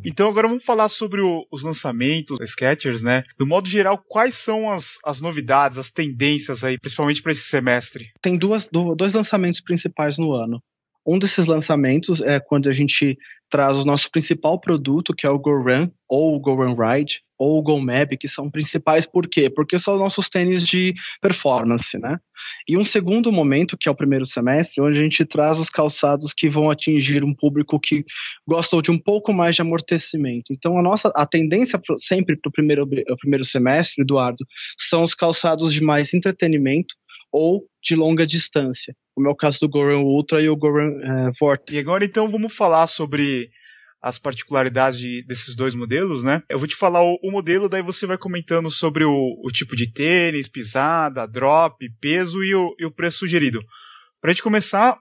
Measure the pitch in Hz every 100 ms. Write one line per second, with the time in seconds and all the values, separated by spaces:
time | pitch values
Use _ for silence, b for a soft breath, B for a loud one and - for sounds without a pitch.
0 | - - 208 208 226 247 - 226 214 -
1 | 214 196 190 165 - 143 151 151 151 117
2 | 131 160 151 139 110 - 131 156 139 117
3 | 117 127 127 _ 139 180 190 208 190 202
4 | _ 214 247 - - 220 220 190 - -
5 | 151 131 165 151 127 135 139 127 131 -
6 | 156 120 143 151 - 123 131 127 143 -
7 | 147 147 160 147 - 143 123 123 - -
8 | 113 _ 185 180 190 214 - 165 175 160
9 | 190 214 208 202 180 175 - 175 165 -
10 | 151 143 160 131 113 117 _ _ _ _
11 | - 180 196 - 165 156 - 151 131 143
12 | 175 165 123 143 - 143 139 135 143 -
13 | 143 135 B B _ 143 139 139 139 143
14 | - 165 147 160 151 180 - 160 135 147
15 | 170 139 143 139 147 143 127 127 175 _
16 | _ 131 160 147 139 131 127 117 113 135
17 | 147 - _ _ 139 156 151 147 131 123
18 | 143 131 135 - 143 151 147 160 160 156
19 | 160 180 170 - 135 143 147 180 202 196
20 | 196 196 190 185 180 185 170 185 185 180
21 | B B 196 180 190 180 117 117 - 95
22 | 120 170 _ B B B - 175 208 214
23 | 180 220 233 190 143 139 175 185 - 139
24 | 139 135 131 - 120 143 170 - 147 147
25 | 156 - 156 151 151 156 160 - 151 -
26 | 143 143 147 - 160 151 151 151 - 151
27 | 135 147 147 139 147 143 147 147 - 151
28 | 147 B B B - 165 165 170 156 170
29 | - 208 208 190 170 165 165 165 - 165
30 | - 160 139 120 - 135 170 180 175 208
31 | - 147 147 170 160 185 247 185 - 147
32 | - 190 185 151 143 151 151 143 139 135
33 | - 127 143 139 131 135 123 147 170 -
34 | 135 139 123 120 135 B B B - 170
35 | 165 - 170 160 170 160 160 151 156 147
36 | 147 175 190 185 170 151 135 147 180 -
37 | _ B B 143 160 196 - _ - 165
38 | 160 160 160 165 - 151 135 127 - 131
39 | _ - 139 139 - 135 151 143 143 143
40 | 139 139 147 156 156 151 151 147 151 139
41 | 135 131 127 123 147 139 - 147 143 185
42 | 202 220 214 214 220 - 196 160 165 -
43 | 151 143 143 127 117 b b b b b
44 | 123 - 147 120 - 139 127 127 131 123
45 | 123 123 127 120 - 120 131 120 117 139
46 | 190 143 127 156 - 139 151 - 190 175
47 | 175 175 190 196 165 180 202 190 180 180
48 | 185 185 190 175 165 165 160 - 165 151
49 | 156 143 131 - 127 120 123 107 117 113
50 | 151 180 170 151 135 135 107 131 143 165
51 | 151 131 110 117 135 156 165 _ 127 113
52 | 143 170 180 185 190 196 175 - 165 151
53 | 170 - 185 170 139 113 107 B B B
54 | B _ 151 185 220 214 - 196 240 226